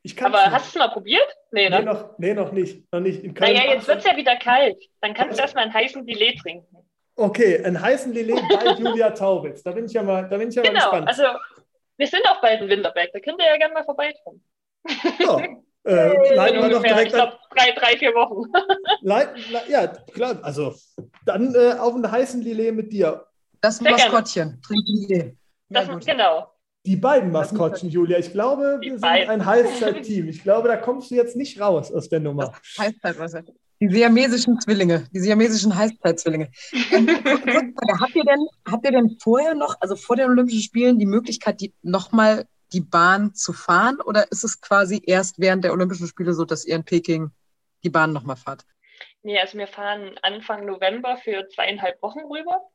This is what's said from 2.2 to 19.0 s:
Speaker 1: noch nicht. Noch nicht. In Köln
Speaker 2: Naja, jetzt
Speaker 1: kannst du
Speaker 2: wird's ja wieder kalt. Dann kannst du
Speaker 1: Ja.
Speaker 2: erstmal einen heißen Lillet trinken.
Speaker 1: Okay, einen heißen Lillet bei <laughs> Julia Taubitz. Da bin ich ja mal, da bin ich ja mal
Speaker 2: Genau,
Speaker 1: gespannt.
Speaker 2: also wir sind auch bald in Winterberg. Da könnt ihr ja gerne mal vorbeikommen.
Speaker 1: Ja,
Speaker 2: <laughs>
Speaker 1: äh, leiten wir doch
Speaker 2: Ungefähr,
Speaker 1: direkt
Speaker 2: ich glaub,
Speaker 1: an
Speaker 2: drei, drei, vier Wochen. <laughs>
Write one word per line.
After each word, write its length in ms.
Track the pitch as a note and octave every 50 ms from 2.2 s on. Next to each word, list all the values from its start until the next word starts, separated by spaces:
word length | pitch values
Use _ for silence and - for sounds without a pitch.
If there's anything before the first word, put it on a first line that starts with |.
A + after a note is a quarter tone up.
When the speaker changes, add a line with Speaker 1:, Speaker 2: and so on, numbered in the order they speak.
| E3+ F#3+ G#3+
Speaker 1:
noch 180 | G#3 F3+ -
nicht. 400 | G3 G3 F3+ - - - _ _
Noch 80 | - F3
nicht. 240 | F#3 F#3+ E3 - -
In 100 | F3+ -
Köln 200 | - - A#3 A#3+
Speaker 2:
Naja, 200 | B3 C4 C#4 C4+
jetzt 0 |
Speaker 1:
kannst 140 | B3+ -
du 40 | C4+ D#4
Speaker 2:
wird's 120 | D4+ -
ja 100 | G4 F4
wieder 180 | C#4+ D4 B3+ B3
kalt. 400 | A#3+ - A#3+ B3 C4 C#4+ A3+ F#3+ - - _ _ _
Dann 120 | - G#3 G#3
kannst 200 | G#3+ B3+ B3+ A#3
du 40 |
Speaker 1:
Ja. 60 | - C4+
Speaker 2:
erstmal 220 | C#4 - C4+ A3+
einen 80 | A3 A3
heißen 320 | A3 A#3 C4 C4 C4+ B3+
Lillet 320 | A#3+ A3 G#3 A3 A#3+ - -
trinken. 260 | - F3 E3 F3 _ _ _ _ _ _ _ _ _ _ _
Speaker 1:
Okay, 460 | - G#3+ G3 G3+ A#3 A#3 G3 E3+ D#3 -
einen 160 | F#3 F3+ D#3+
heißen 300 | F#3 A#3 C4+ C#4 - C4 A#3
Lillet 280 | A#3+ A3+ A3 A#3 B3 - -
bei 160 | G4+ - A3+
<laughs> 120 | - -
Julia 340 | - A3+ A#3 A3+ A3+ A3+ G#3+
Taubitz. 520 | G#3+ - F#3+ G3 F#3+ E3+ - - - - _
Da 80 | F3+
bin 140 | F3+ A3+ A#3
ich 80 | G3+ A3+
ja 100 | A3+ G3+
mal, 240 | G3 F#3+ F#3+ F#3
da 100 | F#3 G3
bin 120 | G3+ A3+ A#3
ich 60 | A#3
ja 80 | B3 A#3
mal 40 |
Speaker 2:
Genau, 120 | - - -
Speaker 1:
gespannt. 260 | C#4+ G3+ F#3 E3+ D#3
Speaker 2:
also 160 | - A#3+ B3+ C#4+ B3+ B3 B3+ - - _ - _ _ _ _ _ _ _
wir 100 | - C#4+
sind 200 | C4 - F#4 B4
auch 140 | G4 - -
bald 200 | - A3+ A3 A3
in 60 | G3+
Winterberg. 420 | G3 G3+ G3+ F#3+ E3 - E3+ E3+ F3 -
Da 60 | G3
könnt 180 | - C#4+ E4 F#4
ihr 60 | F4
ja 80 | D#4+ D4+
gerne 160 | D#4 D#4 D#4 D#4+
mal 120 | D#4 D4+
vorbeikommen. 580 | D4+ C#4 C#4 D4 D4+ D4 _ _ E3 - _ _ _ _ _ _ _ _ _ _ E4 C#4 - - - - -
Speaker 1:
Ja, 200 | - F4 - C3
Speaker 2:
<laughs> 440 | - - - - _ _ _ _ _
Speaker 1:
äh, 500 | - F#3 E3+ - - F#3+ - - - C4+
leiten 260 | - - - A3+ A3
wir 80 | A3+ A#3+
doch 80 | A#3+ A3+
Speaker 2:
Ungefähr, 160 | - A3+ G#3+
Speaker 1:
direkt 120 | G#3+ A3+
Speaker 2:
ich 60 | A3 B3+
glaub, 160 | A#3 A#3+ A#3
Speaker 1:
an 80 | - _ _ _ -
Speaker 2:
drei, 140 | C4 B3 B3
drei, 260 | B3 - B3 A#3 A#3+
vier 160 | A#3 D4 C4 A#3
Wochen. 380 | A#3 A#3+ A#3+ A3 F#3+ A#3+ - - F#4 G4 G4 F#4+
<laughs> 260 | F#4+ - - G#4 -